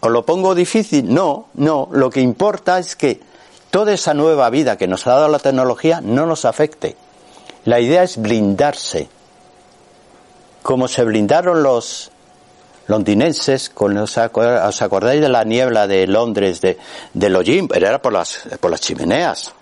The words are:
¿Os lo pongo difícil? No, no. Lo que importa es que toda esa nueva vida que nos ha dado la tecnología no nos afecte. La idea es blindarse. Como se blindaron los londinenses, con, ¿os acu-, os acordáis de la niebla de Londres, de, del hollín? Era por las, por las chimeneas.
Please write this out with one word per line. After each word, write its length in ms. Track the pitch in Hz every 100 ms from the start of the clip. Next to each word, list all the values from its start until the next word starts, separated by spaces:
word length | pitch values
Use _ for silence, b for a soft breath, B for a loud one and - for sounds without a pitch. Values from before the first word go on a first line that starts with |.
¿Os 100 | 117
lo 140 | 117
pongo 300 | 117 175 190
difícil? 580 | 180 175 220 214 147 113
No, 360 | 135 180 143 -
no. 340 | - 147 151 135
Lo 180 | - 131
que 120 | 135
importa 580 | 127 113 196 - - 185
es 160 | 175
que 260 | - 143 113 B B B B _
toda 220 | 180 208
esa 220 | 196 -
nueva 340 | 147 151 156 120
vida 260 | 127 135 104
que 100 | 92
nos 200 | 92 -
ha 60 |
dado 120 | 127 151
la 140 | 147
tecnología 600 | 139 131 127 113 160 165
no 240 | 104 120
nos 200 | 165 156
afecte. 500 | 123 - 151 - - - - _ B B B B
La 160 | - 120
idea 240 | 120 170
es 140 | 180 123
blindarse. 840 | 107 113 104 98 143 139 - 85 73 _ _ _ - _ _ _ _ _ _ - _ - - -
Como 240 | - 131 127
se 160 | -
blindaron 640 | 117 107 104 156 180 170
los 480 | 143 120 - - - _ _ _ _ _ _ _ -
londinenses, 800 | 107 101 104 151 147 - 131 -
con, 280 | - 101 101
¿os 180 | 107 -
acu-, 520 | 113 - 113 120 95
os 120 | -
acordáis 400 | 104 98 107 147
de 80 | 151
la 140 | 123
niebla 460 | 110 117 127 113 104
de 180 | 98 92
Londres, 540 | 104 117 104 98 85
de, 180 | 92 92 B B B
del 200 | - 98
hollín? 340 | 92 90 165 185
Era 260 | 87 95 131
por 120 | 127
las, 320 | 101 82 - - -
por 100 | 90
las 100 | 82
chimeneas. 720 | - - 82 120 170 82 - -